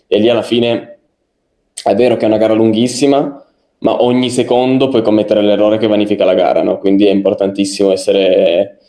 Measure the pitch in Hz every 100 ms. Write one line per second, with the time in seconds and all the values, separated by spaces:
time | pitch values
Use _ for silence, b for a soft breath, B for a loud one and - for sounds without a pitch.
0 | B 101 110 117 104 120 117 117 - -
1 | _ _ _ _ _ _ _ - - 101
2 | 123 117 113 110 110 110 113 107 123 -
3 | 139 139 180 - - _ _ _ - -
4 | 123 123 117 - 117 123 131 131 131 117
5 | 110 107 104 107 104 101 107 107 110 107
6 | 101 101 92 92 76 - 95 95 98 98
7 | 101 98 98 104 98 98 98 - 101 95
8 | - 98 92 92 92 85 101 -